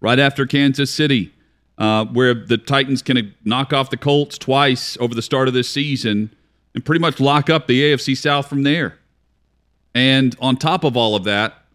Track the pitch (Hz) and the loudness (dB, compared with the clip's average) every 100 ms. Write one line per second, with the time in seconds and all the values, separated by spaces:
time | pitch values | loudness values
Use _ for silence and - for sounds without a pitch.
0 | 110 127 139 135 131 143 143 131 139 - | 0 2 2 0 -2 2 2 0 -2 0
1 | 151 123 82 _ _ _ _ - 107 110 | 0 0 -2 _ _ _ _ -4 0 0
2 | 113 120 127 120 104 117 - 139 135 131 | 0 2 2 2 0 -2 0 -2 0 -2
3 | - 123 104 - 107 123 139 139 131 120 | 0 -2 -2 -6 -4 -2 -2 -2 -2 -4
4 | 143 143 143 - - 135 139 127 - - | 0 0 0 -6 -2 2 2 0 -4 -4
5 | 120 117 - 135 131 123 120 143 147 131 | -4 -4 -2 0 0 0 -2 -4 -4 -4
6 | 113 104 107 _ _ _ _ 127 - 165 | -2 -2 -4 _ _ _ _ -10 -2 0
7 | 165 131 135 147 151 160 - 127 147 135 | 0 0 2 2 2 0 2 2 4 2
8 | - 131 147 143 139 143 139 165 107 - | -2 -2 0 -2 -2 -2 0 0 -2 -8
9 | _ _ _ _ _ _ _ _ _ 120 | _ _ _ _ _ _ _ _ _ 0
10 | 131 135 131 - 127 127 160 180 160 120 | 2 4 2 0 -2 0 0 0 0 2
11 | 113 104 101 101 110 - _ | 0 0 0 -2 -2 -6 _